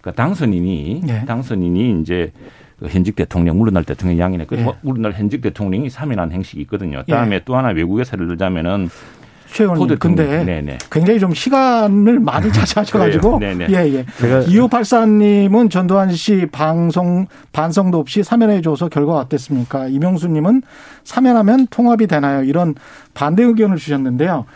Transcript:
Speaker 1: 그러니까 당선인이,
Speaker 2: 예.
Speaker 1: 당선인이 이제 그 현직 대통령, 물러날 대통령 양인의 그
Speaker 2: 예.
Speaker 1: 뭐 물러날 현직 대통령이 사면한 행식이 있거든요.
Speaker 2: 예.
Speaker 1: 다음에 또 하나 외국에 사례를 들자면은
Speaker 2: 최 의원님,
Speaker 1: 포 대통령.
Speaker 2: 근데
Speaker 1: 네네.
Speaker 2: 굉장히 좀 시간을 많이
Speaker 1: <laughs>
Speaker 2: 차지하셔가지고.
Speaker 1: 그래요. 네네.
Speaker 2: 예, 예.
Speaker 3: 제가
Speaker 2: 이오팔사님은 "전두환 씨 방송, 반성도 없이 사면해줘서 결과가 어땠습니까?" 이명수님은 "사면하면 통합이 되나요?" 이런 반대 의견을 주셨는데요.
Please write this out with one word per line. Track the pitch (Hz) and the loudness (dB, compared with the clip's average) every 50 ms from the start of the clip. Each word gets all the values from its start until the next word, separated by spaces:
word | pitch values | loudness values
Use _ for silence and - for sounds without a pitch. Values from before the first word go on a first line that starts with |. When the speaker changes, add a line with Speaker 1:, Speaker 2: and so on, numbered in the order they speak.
Speaker 1:
그러니까 | _ 92 87 - 120 | _ -10 -4 -2 -2
당선인이, | 165 202 165 156 113 98 87 87 92 95 76 71 78 110 165 185 | -2 -2 -2 -2 -2 0 0 -2 -2 -4 -4 -6 -6 -6 -6 -4
Speaker 2:
예. | 147 117 107 120 | -4 -4 -4 -4
Speaker 1:
당선인이 | 131 117 120 135 127 120 95 87 87 87 92 117 123 104 82 | -6 -6 -6 -6 -6 -4 -4 -2 -2 0 0 0 0 0 -2
이제 | 78 80 90 90 85 78 _ - - - - - - _ _ _ | -2 -2 -2 -4 -4 -6 _ -18 -20 -20 -20 -20 -20 _ _ _
그 | - | -12
현직 | 73 76 92 90 101 104 | -4 -2 0 0 0 -2
대통령, | - 87 - - 90 85 85 80 | -4 -6 -4 -2 0 0 2 2
물러날 | 95 113 113 98 87 78 | 2 2 2 2 0 -2
대통령 | - 69 - 92 92 87 82 | -2 -6 -4 -2 -2 0 0
양인의 | 87 92 95 85 78 | 0 -2 -2 -6 -6
그 | - - | -6 -4
Speaker 2:
예. | 120 117 | -2 -2
Speaker 1:
뭐 | 127 - - | -4 -4 -6
물러날 | - 139 127 113 113 107 92 | -6 -6 -4 -4 -4 -4 -4
현직 | 104 104 104 123 135 | -4 -4 -4 -4 -4
대통령이 | 120 104 - - 104 95 92 104 147 131 | -4 -6 -6 -4 -4 -4 -4 -4 -4 -6
사면한 | 127 - 147 147 123 95 85 80 | -8 -8 -8 -6 -4 -4 -4 -4
행식이 | 80 92 95 - - - | -6 -8 -8 -8 -10 -12
있거든요. | 71 - - - 98 82 71 67 127 | -10 -8 -8 -8 -6 -6 -8 -8 -4
Speaker 2:
예. | - | -2
Speaker 1:
다음에 | 139 117 120 110 101 90 - | -2 0 0 0 -2 -4 -4
또 | - 127 | -2 -2
하나 | 127 131 120 | -2 0 0
외국에 | 95 80 82 87 98 113 127 | 0 -2 -2 -2 -2 -4 -4
사례를 | 127 - 92 85 | -4 -6 -6 -6
들자면은 | 85 87 85 95 92 92 82 80 87 98 101 92 82 - - - - - - - - - - _ - | -6 -4 -4 -2 -2 -2 -2 -2 -2 -2 -2 -4 -6 -8 -14 -20 -20 -20 -20 -20 -20 -20 -20 _ -16
Speaker 2:
최 | - - 220 | -2 0 0
의원님, | 196 175 156 - | 0 2 0 2
Speaker 1:
포 | - 156 | 0 0
대통령. | 131 - 170 170 160 156 | 0 2 0 2 2 2
Speaker 2:
근데 | 139 143 165 170 | 0 0 -2 -2
Speaker 1:
네네. | 95 87 78 73 73 67 62 - - | -2 -4 -4 -6 -8 -10 -12 -14 -4
Speaker 2:
굉장히 | - 156 170 190 233 220 | -2 0 2 2 2 2
좀 | 190 180 160 | 2 0 -2
시간을 | - - 254 269 269 262 254 240 233 214 208 196 202 202 220 240 269 | -2 -2 0 2 2 2 2 2 2 2 2 2 4 4 4 4 2
많이 | 226 - - 113 92 220 | 2 0 0 0 0 2
Speaker 1:
<laughs> | 202 | 2
Speaker 2:
차지하셔가지고. | 110 185 - - 208 208 - - 208 185 - - - 180 220 285 - | 2 0 0 0 -2 -2 0 0 0 2 2 2 2 2 2 2 2
Speaker 1:
그래요. | 104 101 92 | -2 -2 -4
네네. | - 87 - 190 | -2 0 0 2
Speaker 2:
예, | 180 170 147 135 | 2 2 0 0
예. | 135 127 127 - - | -2 -6 -8 -6 -2
Speaker 3:
제가 | 123 120 127 131 | 0 2 2 2
Speaker 2:
이오팔사님은 | 127 165 180 220 254 226 254 240 220 - 254 233 226 220 214 208 208 208 208 202 202 196 196 233 240 214 | 4 4 4 4 4 4 2 0 0 2 2 4 4 6 4 6 6 4 4 4 4 4 4 4 4 4
"전두환 | - 180 185 175 190 196 190 185 | 2 0 0 2 2 2 2 2
씨 | 175 165 - - 208 190 175 156 | 0 -2 0 0 2 2 0 -2
방송, | - 131 151 156 165 170 170 170 160 175 180 175 175 180 190 180 - - - _ - | -2 -2 -2 0 2 2 0 0 0 0 0 0 0 0 -2 -4 -8 -20 -20 _ -4
반성도 | - 156 170 160 196 196 185 175 | -2 -2 0 0 0 2 2 2
없이 | 160 147 - - 208 202 | 0 -2 -2 -2 -2 0
사면해줘서 | - 233 233 226 214 208 190 160 160 151 139 175 165 | 2 2 2 4 4 2 2 0 0 -2 -2 -4 -2
결과가 | - 147 147 147 170 147 | 0 0 0 2 0 -2
어땠습니까?" | 127 131 156 135 127 - 147 127 120 - - 135 135 | -2 -2 -6 -6 -4 -4 -4 -4 -4 -4 -6 -6 -4
이명수님은 | 131 135 139 156 180 190 165 160 175 160 151 151 190 240 269 - _ - - - - - - _ | -4 -2 -2 0 0 0 -2 -2 -2 -2 0 2 2 2 2 0 _ -20 -20 -20 -20 -20 -20 _
"사면하면 | - - 240 262 254 240 226 214 196 240 262 262 - | -6 -2 2 2 4 4 4 4 4 4 4 2 0
통합이 | - - 240 240 233 220 220 | 0 0 2 2 2 2 2
되나요?" | 180 165 147 139 139 139 139 135 | 0 0 0 0 0 0 0 0
이런 | 135 143 170 175 165 147 - - - - - - _ _ | 0 0 0 0 -2 -2 -6 -12 -20 -20 -20 -20 _ _
반대 | - 147 147 170 196 247 | -4 -2 0 2 4 4
의견을 | 240 233 214 220 196 190 | 4 4 2 2 2 0
주셨는데요. | 160 147 151 147 139 135 131 123 123 151 185 175 139 107 - - | -2 -2 -4 -2 -2 -2 -2 0 0 0 0 0 -4 -6 -10 -16